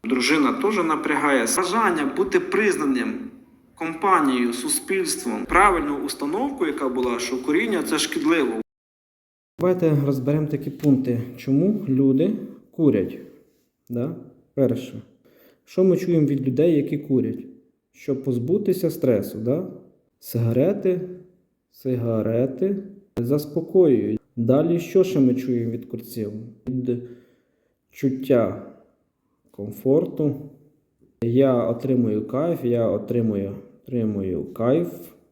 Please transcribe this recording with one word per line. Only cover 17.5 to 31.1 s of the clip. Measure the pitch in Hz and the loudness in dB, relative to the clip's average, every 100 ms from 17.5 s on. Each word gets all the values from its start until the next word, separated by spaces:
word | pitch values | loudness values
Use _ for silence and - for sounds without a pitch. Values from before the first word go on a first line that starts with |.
| - _ _ _ | -20 _ _ _
Щоб | _ - 131 | _ -6 -4
позбутися | 135 120 120 196 202 180 170 | -2 -2 0 0 0 0 -2
стресу, | - 135 107 95 107 | 0 2 2 0 -6
да? | 110 147 190 - - _ _ _ | -2 -2 -4 -12 -20 _ _ _
Сигарети, | - 120 117 113 156 202 190 180 - - - _ _ _ _ | -6 -2 0 2 2 2 -2 -2 -4 -14 -20 _ _ _ _
сигарети | _ 135 123 117 113 107 117 131 - 190 196 - - _ - | _ -4 -2 0 0 0 0 0 0 -2 -4 -8 -18 _ -6
заспокоюють. | 120 147 147 170 160 180 170 120 104 107 _ - | -2 -2 -2 -6 0 4 6 6 2 -4 _ -4
Далі | 117 135 165 170 | 2 4 4 0
що | - 190 | 2 2
ще | 185 143 | 2 4
ми | 127 | 4
чуємо | 123 - 120 113 | 2 0 -2 -2
від | 113 - | -6 -10
курців? | - - - 104 107 120 - - | -14 -12 -8 -8 -8 -14 -14 -6
Від | 127 123 120 - - _ _ _ _ _ _ _ | -4 -2 -4 -6 -20 _ _ _ _ _ _ _
чуття | - 135 131 - 127 104 - - - _ _ _ _ _ _ _ | -4 -2 -2 2 2 2 -4 -12 -20 _ _ _ _ _ _ _
комфорту. | - 101 - 131 147 175 - 151 - - - _ _ _ _ _ | -12 -12 -4 2 2 2 -2 -2 -2 -10 -20 _ _ _ _ _